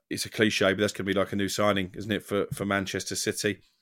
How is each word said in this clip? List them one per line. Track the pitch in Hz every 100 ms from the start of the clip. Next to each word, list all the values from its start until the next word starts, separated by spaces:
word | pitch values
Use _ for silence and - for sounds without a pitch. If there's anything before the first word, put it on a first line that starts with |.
| -
it's | - -
a |
cliche, | - 110 - 98
but | 98
that's | 104
gonna | - 101
be |
like | 98 92
a | 101
new | 95
signing, | - 104 98 92 -
isn't | 104
it, | 98
for, | - 101 -
for | -
Manchester | 101 98 95 95 - 92
City? | 110 - 104 98 _ _